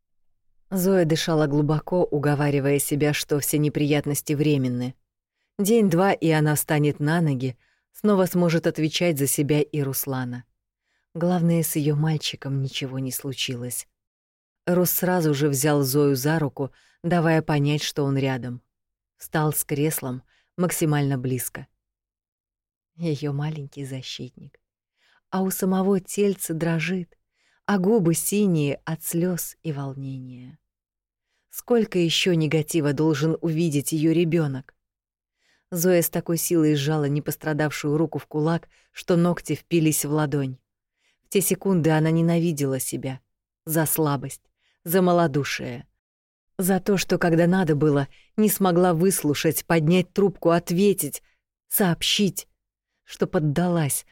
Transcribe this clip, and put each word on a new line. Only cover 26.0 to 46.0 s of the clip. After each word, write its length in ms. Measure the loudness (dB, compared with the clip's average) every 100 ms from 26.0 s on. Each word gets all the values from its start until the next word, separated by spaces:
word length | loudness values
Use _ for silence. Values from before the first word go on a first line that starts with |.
| -2 -2 0 0 -6
дрожит, 640 | -4 -2 -2 -2 -6 -8 _ _ _ _ _ -2
а 120 | 0
губы 360 | 2 4 4
синие 640 | 0 0 0 2 2 0 -2
от 180 | -6 -8
слез 540 | -4 -2 -2 -4 -8 -10
и 100 | -8
волнения. 840 | -8 -8 -8 -10 -10 -14 -18 -20 -20 _ _ _ _ _ _ _ _ _
Сколько 480 | -14 0 0 2 0
еще 360 | 0 0 0
негатива 580 | 2 2 0 0 0 0
должен 440 | 2 2 2 0 0
увидеть 520 | -2 0 0 0 -2
ее 200 | 0 2
ребенок? 640 | 2 2 0 -2 -4 -12 _ _ _ _ _ _ _ _ _ _
Зоя 300 | -2 2 4
с 80 | 2
такой 300 | -2 -2 -4
силой 360 | 0 2 4 2
сжала 280 | 0 0
непострадавшую 920 | 0 -2 -4 -6 -4 -2 -2 -2 -2 0
руку 200 | 0 -4
в 80 | -6
кулак, 420 | -2 0 0 -4 _ _
что 260 | -10 0 2
ногти 380 | 2 0 -4
впились 500 | -6 0 2 2 0
в 60 | -2
ладонь. 480 | -2 0 -2 -4 -8 _ _ _ _ _ _
В 60 | _
те 140 | -2
секунды 480 | 0 -2 0 2 4
она 200 | 2 2
ненавидела 680 | 2 2 2 0 -2 -2 -2
себя 400 | -4 -8 -10 -12 _ _ _ _ -4
за 180 | -2
слабость, 580 | 0 0 0 -2 -6 -14 _ _ _ _
за 180 | -2 2
малодушие, 840 | 4 4 2 0 -2 -6 -8 -12 -14 _